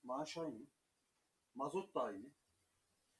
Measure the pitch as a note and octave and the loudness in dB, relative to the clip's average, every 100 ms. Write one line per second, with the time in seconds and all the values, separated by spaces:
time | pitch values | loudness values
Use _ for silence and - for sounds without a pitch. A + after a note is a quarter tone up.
0 | B2 C3 D#3 E3 D#3+ A2 - _ _ _ | -2 0 0 -2 -2 -4 -10 _ _ _
1 | _ _ _ _ _ B2+ C#3 F#3+ - - | _ _ _ _ _ -2 2 2 2 2
2 | A2 G2 C#3 - _ _ _ _ _ _ | 2 0 -8 -16 _ _ _ _ _ _
3 | _ | _